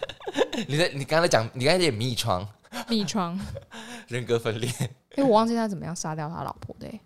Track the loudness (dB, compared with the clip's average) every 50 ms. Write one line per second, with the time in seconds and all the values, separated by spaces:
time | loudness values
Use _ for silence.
0 | -10 -10 -10 -12 -12 -4 0 0 0 0 0 -4 -2 0 2 2 2 2 0 -4
1 | -2 2 4 4 6 6 4 4 4 0 -2 0 4 4 4 6 4 2 2 2
2 | 0 -2 -2 -2 0 0 0 0 -2 -6 -10 _ _ _ -10 -10 -4 -2 -2 0
3 | 0 0 0 -2 -2 -2 -4 -6 -6 -8 -10 -10 -12 -14 -16 -14 -14 -12 -14 -14
4 | -10 -6 -6 -4 0 2 2 2 2 0 -2 0 -2 -2 -2 -2 -2 -4 -4 -10
5 | _ _ 0 2 4 6 6 6 6 4 2 0 0 -2 -2 -4 -6 -6 -6 -6
6 | -6 -6 -4 -4 -6 -6 -6 -6 -6 -8 -8 -8 -12 -12 -12 -12 -14 -14 -14 -14
7 | -18